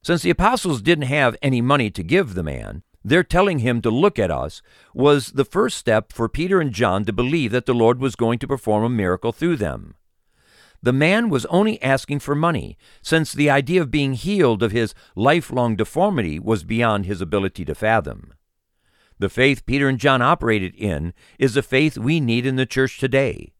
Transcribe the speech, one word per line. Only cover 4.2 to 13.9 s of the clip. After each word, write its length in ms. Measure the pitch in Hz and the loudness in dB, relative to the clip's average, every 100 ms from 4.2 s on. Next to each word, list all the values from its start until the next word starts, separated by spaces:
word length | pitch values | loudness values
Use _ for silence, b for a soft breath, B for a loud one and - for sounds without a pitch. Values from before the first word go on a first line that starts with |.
| 92 | -2
us 300 | 71 71 - b b b | -2 -6 -12 b b b
was 360 | - 143 147 120 | 2 4 4 2
the 180 | 127 135 | -2 -2
first 320 | 185 220 - | 0 -2 -2
step 340 | - 110 - | 0 0 0
for 160 | - 113 | -6 -4
Peter 320 | - 175 190 | -2 0 0
and 120 | 147 | 0
John 320 | 95 117 95 | -2 0 0
to 80 | 107 | -2
believe 400 | 101 123 160 123 | -2 -2 0 0
that 120 | 123 | -2
the 80 | 127 | 0
Lord 280 | 120 113 123 | 4 4 4
was 160 | 131 - | -2 0
going 220 | 113 117 | -2 0
to 80 | 120 | -4
perform 360 | 135 - 107 | -4 0 0
a 60 | 117 | 0
miracle 420 | 120 92 90 117 | 0 0 0 -4
through 240 | - 170 151 | -4 -4 -2
them. 380 | 92 58 50 - _ _ _ b b b b b | -4 -6 -14 -20 _ _ _ b b b b b
The 100 | 120 | 0
man 380 | 135 156 208 233 | 2 2 2 2
was 160 | 135 - | -2 0
only 340 | 175 214 - | 2 2 0
asking 380 | 131 135 - 143 | 0 -2 -2 -6
for 160 | - | -2
money, 420 | 143 170 147 - - b b | 0 0 -2 -8 -16 b b
since 320 | - 160 156 | 0 0 0
the 160 | 139 147 | 0 2
idea 320 | 139 135 180 | 2 2 0
of 100 | 143 | 0